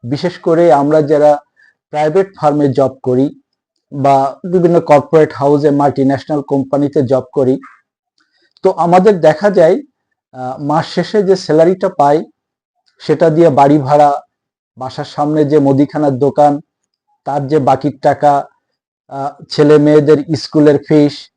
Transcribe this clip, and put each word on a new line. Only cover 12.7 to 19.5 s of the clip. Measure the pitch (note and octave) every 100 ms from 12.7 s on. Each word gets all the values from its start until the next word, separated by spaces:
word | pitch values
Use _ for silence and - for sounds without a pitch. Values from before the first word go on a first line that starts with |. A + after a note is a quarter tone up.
| _ _ _
সেটা | - D3+ E3
দিয়ে | D#3 E3+
বাড়ি | C3+ C#3 D3
ভাড়া, | C3 D3 C#3+ C#3+ - _ _ _ _ -
বাসার | B2+ -
সামনে | C#3+ - D3 D#3
যে | C#3+ D3+
মুদিখানার | C#3 C3+ C#3+ D#3 D3+ B2+
দোকান, | C#3 - D3 C#3+ - _ _ _ _ _
তার | - C#3+ C3+
যে | D3+
বাকির | C3 C3+ D3 -
টাকা, | D3 C#3 D3 C#3+ - _ _ _ _ _ _
আহ, | C#3 C#3 -
ছেলে | -